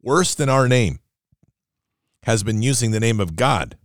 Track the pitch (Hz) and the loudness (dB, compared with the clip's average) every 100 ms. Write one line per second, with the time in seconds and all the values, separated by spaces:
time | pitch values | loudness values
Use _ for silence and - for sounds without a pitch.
0 | 120 156 180 - 143 131 127 127 104 - | 0 0 0 -2 0 2 4 2 2 -4
1 | _ _ _ _ _ _ _ _ _ _ | _ _ _ _ _ _ _ _ _ _
2 | _ _ - 117 101 110 120 127 117 110 | _ _ -2 -2 0 -2 0 0 0 0
3 | 113 110 92 80 127 117 65 - | 0 0 -2 -2 0 0 -4 -12